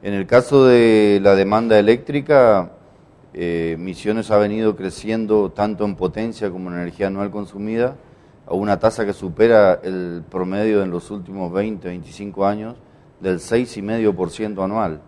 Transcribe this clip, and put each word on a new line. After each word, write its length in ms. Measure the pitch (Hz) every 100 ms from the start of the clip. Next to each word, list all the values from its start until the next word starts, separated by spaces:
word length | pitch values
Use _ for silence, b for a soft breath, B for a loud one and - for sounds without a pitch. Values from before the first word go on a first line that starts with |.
En 100 | -
el 140 | 101 95
caso 400 | 120 123 139 131
de 520 | 123 117 110 104 101
la 120 | 98
demanda 440 | 98 98 107 117 107
eléctrica, 920 | 104 120 - 143 143 147 120 101 87 - _ _ _ _ _
eh, 420 | - 87 85 82 82
Misiones 520 | 90 87 104 110 107
ha 60 | 107
venido 400 | 104 107 110 98
creciendo 760 | 95 90 107 113 110 107 98
tanto 360 | - 104 98 104
en 100 | 90
potencia 540 | 90 107 113 107 104
como 180 | 90 92
en 80 | 87
energía 300 | 87 - 98
anual 240 | 98 101
consumida 680 | 101 98 98 104 113 123 139 b b b b -
a 60 |
una 260 | 92 104 98
tasa 280 | 110 113 104
que 80 |
supera 680 | 98 95 80 113 113 101 90
el 400 | 90 92 90 87 78
promedio 540 | 95 92 95 107 104
en 80 | 95
los 200 | 87 -
últimos 400 | 104 87 98 90
veinte, 380 | 90 107 104 90
veinticinco 560 | 90 82 - 101 98
años 300 | 98 104 110 120 b b b _
del 220 | 92 90
seis 340 | - 113 123 -
y 20 |
medio 340 | 101 113 107
por 140 | 90 87
ciento 340 | - 110 98
anual. 380 | 95 107 98 78